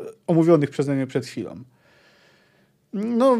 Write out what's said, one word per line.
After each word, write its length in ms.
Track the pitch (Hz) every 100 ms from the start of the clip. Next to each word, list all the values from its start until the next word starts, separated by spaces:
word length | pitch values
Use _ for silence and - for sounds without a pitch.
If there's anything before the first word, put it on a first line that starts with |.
| - - -
omówionych 420 | 165 165 165 143
przeze 260 | - 143 139
mnie 120 | 131
przed 180 | 135 127
chwilą. 380 | - 101 - 127 _ _ _ _ _ _ _ _ _ _ _ _
No, 420 | 202 220 233 269